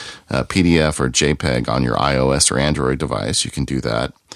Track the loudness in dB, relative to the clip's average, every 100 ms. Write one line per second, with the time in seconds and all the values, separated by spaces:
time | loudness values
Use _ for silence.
0 | -14 -16 -4 -4 0 2 4 6 4 2
1 | -2 0 0 0 0 0 0 0 0 0
2 | 0 2 2 2 2 2 0 0 -2 -2
3 | -4 -4 -4 -4 -4 -4 -4 -4 -2 -2
4 | -4 -8 _